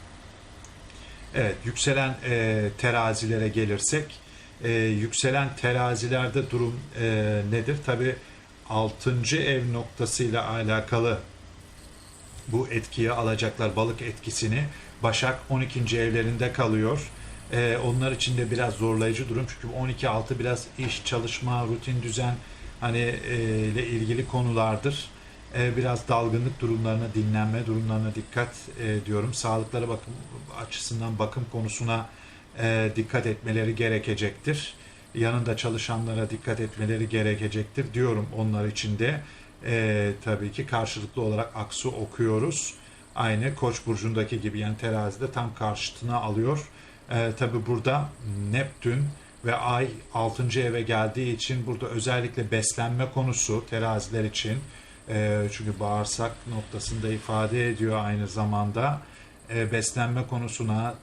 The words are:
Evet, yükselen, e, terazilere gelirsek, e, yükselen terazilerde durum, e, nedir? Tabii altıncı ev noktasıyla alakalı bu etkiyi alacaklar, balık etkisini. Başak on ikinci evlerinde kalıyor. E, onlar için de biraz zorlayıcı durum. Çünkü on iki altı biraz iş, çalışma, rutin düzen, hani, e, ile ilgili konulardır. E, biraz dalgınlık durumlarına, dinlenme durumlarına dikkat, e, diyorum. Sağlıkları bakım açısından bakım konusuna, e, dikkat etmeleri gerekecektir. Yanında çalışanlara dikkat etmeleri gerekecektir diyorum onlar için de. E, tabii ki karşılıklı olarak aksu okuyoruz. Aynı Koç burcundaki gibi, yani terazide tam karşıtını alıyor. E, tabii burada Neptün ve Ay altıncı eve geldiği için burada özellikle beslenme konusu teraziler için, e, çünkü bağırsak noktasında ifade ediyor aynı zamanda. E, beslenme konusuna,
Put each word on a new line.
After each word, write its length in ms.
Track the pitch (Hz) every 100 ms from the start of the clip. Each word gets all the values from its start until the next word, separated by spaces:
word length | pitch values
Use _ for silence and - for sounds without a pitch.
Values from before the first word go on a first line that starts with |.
| - - - - - - - - - - - - - 131
Evet, 200 | 107 92 117
yükselen, 500 | - 143 135 131 123 123
e, 400 | 117 113 107 104 101
terazilere 720 | 123 117 113 107 110 113 107
gelirsek, 720 | 110 104 101 - 151 151 - - - - -
e, 80 | 117
yükselen 800 | 113 110 104 113 - 131 139 135 -
terazilerde 920 | 123 123 123 113 120 127 123 131 110
durum, 280 | 120 117 120 - 120
e, 420 | 113 110 107 104 101
nedir? 260 | 117 117 147 -
Tabii 300 | 120 127 127 - - - - -
altıncı 680 | 110 107 - 131 123 110 123
ev 360 | 135 131 120
noktasıyla 760 | 120 110 - 113 - 117 117 110
alakalı 720 | 113 107 110 110 117 117 101 - - - - - - - - - - - - -
bu 200 | 117 127
etkiyi 440 | 113 110 - 113
alacaklar, 640 | 120 113 107 110 110 110 104
balık 260 | 113 113
etkisini. 640 | 120 - 113 - 110 120 147 - - -
Başak 360 | - - 127 131 -
on 120 | 131
ikinci 380 | 127 127 110 117
evlerinde 540 | 113 117 113 117 123
kalıyor. 580 | 127 113 107 110 147 - - - - -
E, 260 | 120 120 120 123
onlar 260 | 127 131
için 260 | 120 127 123
de 140 | 113
biraz 220 | 120 117
zorlayıcı 560 | 101 113 110 113 110 123
durum. 160 | 113 123
Çünkü 260 | - 113 123
on 140 | 127
iki 200 | 123 131
altı 300 | 110 107 123
biraz 280 | 120 120 - -
iş, 280 | 123 - -
çalışma, 580 | 123 117 - 127 120
rutin 380 | 117 113 131 123
düzen, 340 | 117 113 123 123 - - - -
hani, 360 | 120 117 120 - -
e, 60 | 120 113
ile 420 | 110 107 110 117
ilgili 400 | 113 110 120 -
konulardır. 840 | 127 123 113 110 107 139 143 - - - - - 123
E, 200 | 123 117
biraz 300 | 127 120 -
dalgınlık 520 | 117 113 117 127 -
durumlarına, 540 | 117 113 113 110 113 110
dinlenme 500 | 107 110 107 113 113
durumlarına 500 | 110 113 110 110 110
dikkat, 400 | - 120 120 - - -
e, 220 | 110 107 104
diyorum. 280 | 104 120
Sağlıkları 560 | 123 113 113 110 123 117
bakım 240 | 110 - - - 123 - - -
açısından 540 | - - 113 113 107
bakım 260 | 107 127 120
konusuna, 580 | 117 110 - 117 113 110 - - - - -
e, 320 | 113 113 110 110
dikkat 300 | 110 127 117
etmeleri 500 | 107 110 110 110 113
gerekecektir. 960 | 113 107 110 101 104 - 147 147 - - - - - 113
Yanında 420 | 113 120 120 110
çalışanlara 720 | 120 113 - 113 113 113 107
dikkat 300 | 110 - 113
etmeleri 500 | 107 110 107 110 107
gerekecektir 840 | 113 107 104 107 107 107 - 110
diyorum 340 | 117 123 107 104 110
onlar 280 | 110 104 104
için 340 | 104 107 104
de. 220 | 120 151 - - - - 113
E, 460 | 117 110 104 101 101
tabii 280 | 113 104 101
ki 140 | - -
karşılıklı 560 | 117 113 107 98 -
olarak 300 | 110 107 117 110
aksu 340 | 104 - -
okuyoruz. 840 | 107 107 - 113 110 156 147 - - - - - -
Aynı 400 | 113 107 135 143
Koç 300 | 123 113 117
burcundaki 560 | 107 110 110 107 110
gibi, 180 | 104 104
yani 180 | 107 107
terazide 540 | 113 110 104 110 135
tam 240 | 123 117 -
karşıtını 600 | 110 104 - - 120 120
alıyor. 520 | 110 104 120 147 - - - - -
E, 200 | 117 113 107
tabii 260 | 120 117 113
burada 420 | 117 127 143 143 - 107 101 101
Neptün 540 | 120 - - 123 127 143 - - - 117
ve 100 | 120
Ay 320 | 120 123 127 110 -
altıncı 460 | 117 113 113 120 131
eve 220 | 120 117
geldiği 540 | 113 110 110 127 123 110
için 320 | - 127 120
burada 200 | 117 127
özellikle 640 | 117 123 123 120 123 104
beslenme 600 | 113 110 - 120 123 127
konusu 520 | 135 131 117 - 110 113
teraziler 540 | 113 113 107 - 113
için, 340 | 107 - 110 127 - - - - -
e, 380 | 107 107 104 104
çünkü 280 | - 107 98
bağırsak 520 | 104 104 104 - 117 - 120
noktasında 600 | 110 - 110 - 113 110
ifade 600 | 110 - 110 107 123 120
ediyor 360 | 107 110 110 104
aynı 220 | 104 101
zamanda. 760 | 107 107 104 104 113 139 147 - - - - -
E, 220 | 117 107
beslenme 560 | 113 - 127 120 123 123
konusuna, 680 | 120 117 - 113 110 120 -